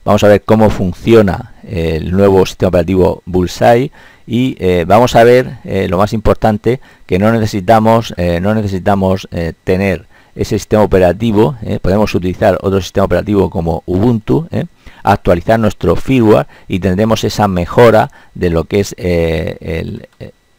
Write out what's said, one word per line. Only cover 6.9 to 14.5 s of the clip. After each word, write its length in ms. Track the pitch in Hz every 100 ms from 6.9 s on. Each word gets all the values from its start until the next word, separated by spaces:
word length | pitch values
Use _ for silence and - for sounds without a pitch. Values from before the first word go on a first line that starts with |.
| - -
que 120 | 90
no 140 | 107
necesitamos, 840 | 113 107 104 90 110 110 113 - -
eh, 240 | 87 85
no 140 | 98
necesitamos, 760 | 110 104 95 98 98 95 92 -
eh, 200 | 90 82 -
tener 420 | - 92 98 87 - _ _
ese 240 | - - 107
sistema 240 | - 107
operativo, 760 | 98 95 90 87 117 101 135 123
eh, 160 | 98 104
podemos 340 | - 101 101
utilizar 420 | - 90 90 107 90
otro 180 | 98 95
sistema 240 | 90 101
operativo 460 | 95 87 98 101 90
como 320 | 98 82 82
Ubuntu, 640 | - 90 120 113 - 135 170